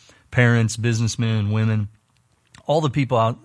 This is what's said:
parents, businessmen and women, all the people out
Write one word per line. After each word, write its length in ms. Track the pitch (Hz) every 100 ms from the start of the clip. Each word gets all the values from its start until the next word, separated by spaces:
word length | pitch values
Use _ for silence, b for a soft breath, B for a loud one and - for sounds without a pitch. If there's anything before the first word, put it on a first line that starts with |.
| b b b
parents, 460 | - 120 117 113 -
businessmen 580 | 120 113 117 - 113 110
and 160 | 101
women, 360 | 110 110 107 104 _ _ _ _ _ _ - -
all 140 | 151
the 80 | 151
people 280 | 147 123 120
out 200 | 113 -